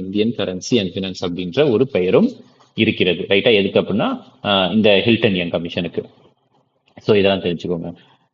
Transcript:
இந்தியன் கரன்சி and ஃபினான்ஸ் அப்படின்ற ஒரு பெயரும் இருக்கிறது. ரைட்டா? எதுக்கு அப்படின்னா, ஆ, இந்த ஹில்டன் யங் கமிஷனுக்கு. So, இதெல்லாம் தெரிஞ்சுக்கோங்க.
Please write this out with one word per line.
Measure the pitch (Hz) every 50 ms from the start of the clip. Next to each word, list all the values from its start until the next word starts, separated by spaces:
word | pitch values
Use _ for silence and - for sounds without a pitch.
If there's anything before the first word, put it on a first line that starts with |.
| 92
இந்தியன் | 95 95 104 107 117 117 -
கரன்சி | 101 92 92 90 - - 131 117 98
and | 92 85
ஃபினான்ஸ் | 98 95 95 90 - 98
அப்படின்ற | 90 87 92 92 90 85 123 151 151 113
ஒரு | 107 131 127 -
பெயரும் | 92 90 92 98 139 208 - - - - - _ _ _ _ _
இருக்கிறது. | - 110 113 107 - 98 - 85 - - - 98
ரைட்டா? | 101 98 127 117 101
எதுக்கு | 98 98 - 107
அப்படின்னா, | 95 - 95 107 143 247 269 254 - - _ _ - 101
ஆ, | 101 98 95 90 -
இந்த | 110 104 107 101 95 101
ஹில்டன் | 120 117 107 - 113 98 90
யங் | 87 85 80
கமிஷனுக்கு. | 87 82 85 - 101 87 85 - - - - _ _ _ _ _ _ _ _ _ _ _ _ _ _ _ _ _ - -
So, | - 110 101
இதெல்லாம் | 95 98 98 95 -
தெரிஞ்சுக்கோங்க. | 92 87 82 - 90 87 85 85 85 82 - _ _ _ _ _ _